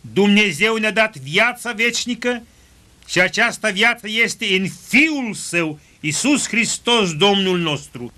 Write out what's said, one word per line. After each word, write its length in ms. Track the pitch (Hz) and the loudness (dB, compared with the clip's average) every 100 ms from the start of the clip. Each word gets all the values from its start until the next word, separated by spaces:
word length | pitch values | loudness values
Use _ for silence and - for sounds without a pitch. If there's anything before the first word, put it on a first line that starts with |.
| 120 | -2
Dumnezeu 600 | 117 202 202 208 147 214 220 | 2 6 6 4 2 0 0
ne-a 160 | 214 | 0
dat 260 | 214 220 160 | 0 0 -2
viața 540 | 131 175 233 240 240 | -4 0 0 -2 -8
veșnică 720 | 214 233 233 240 240 240 240 233 _ _ _ _ _ - | -2 -2 -2 -6 -4 -4 -4 -8 _ _ _ _ _ -4
și 120 | 170 | 0
această 520 | 180 196 233 185 220 | 0 2 0 0 -4
viață 340 | 190 233 233 208 | 0 0 0 -6
este 460 | 220 226 - 214 190 | -2 -2 -2 -2 0
în 120 | 190 - - | -2 -8 -2
Fiul 460 | 226 320 294 247 | 2 2 0 -6
Său, 460 | - - 170 160 151 _ _ | -8 -4 -2 -4 -6 _ _
Iisus 480 | 156 156 254 277 - | -6 -2 2 2 0
Hristos, 640 | 220 208 - - 240 190 | -2 -2 -2 0 0 0
Domnul 460 | 151 202 196 190 180 | 2 2 4 0 0
nostru. 540 | 165 143 - 123 117 | -2 -4 -8 -12 -14